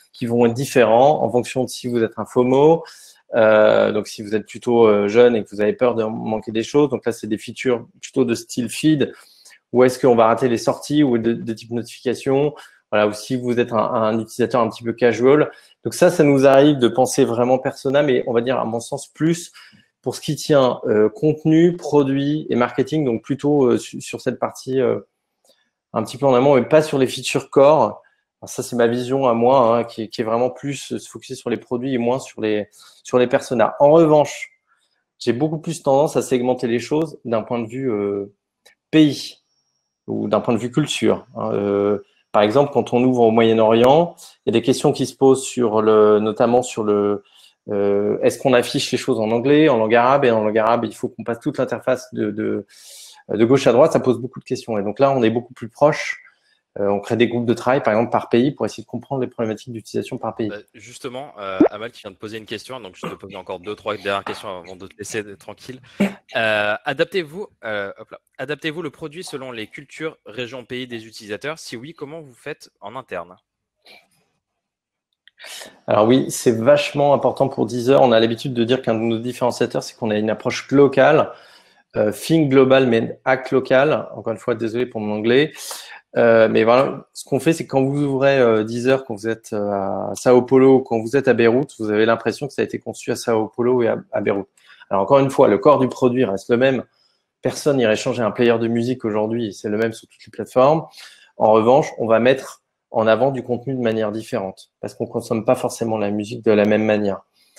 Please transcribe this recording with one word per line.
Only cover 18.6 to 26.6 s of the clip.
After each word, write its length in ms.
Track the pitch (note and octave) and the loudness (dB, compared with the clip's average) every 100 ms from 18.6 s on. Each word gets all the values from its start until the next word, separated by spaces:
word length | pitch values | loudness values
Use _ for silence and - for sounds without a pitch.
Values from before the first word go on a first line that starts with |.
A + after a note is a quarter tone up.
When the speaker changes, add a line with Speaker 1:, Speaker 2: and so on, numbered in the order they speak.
| A#2 | -4
Speaker 1:
mon 140 | A#2 | -6
sens, 260 | - C#3 - | -8 -12 -12
plus 440 | - D#3 E3+ - - - _ _ _ | -4 -2 -2 -6 -20 -20 _ _ _
pour 120 | C3 | -10
ce 60 | - | -8
qui 160 | - C#3+ | -8 -8
tient, 440 | - D3 B2+ A#2+ | 0 2 2 0
euh, 240 | C3 G#2+ G#2+ | 0 2 2
contenu, 640 | - D#3 D3+ D#3+ D#3+ F3 | 2 -2 0 2 4 4
produit 720 | F3 D3 D3 C3+ C3+ C#3+ D3+ - | 0 0 0 2 0 -2 -4 -4
et 40 | |
marketing, 520 | A#2 A#2+ - B2+ D#3 C#3 | -2 -2 -2 -2 -2 -2
donc 160 | A2+ | -2
plutôt, 420 | - C3+ C#3+ D3 | -4 -4 0 2
euh, 140 | B2+ A2+ | 2 0
su-, 240 | - - | -4 -14
sur 180 | - B2 | -12 -8
cette 180 | - A#2+ | -8 -6
partie, 400 | A#2 - - C3 | -8 -8 -6 -2
euh, 200 | A#2 A2 - _ _ _ _ _ _ _ _ | -2 -2 -8 _ _ _ _ _ _ _ _
un 80 | A2+ | -8
petit 160 | A2 B2 | -8 -2
peu 80 | C#3 | 2
en 80 | |
amont, 220 | B2 C#3 | 4 4
mais 120 | C3+ | 2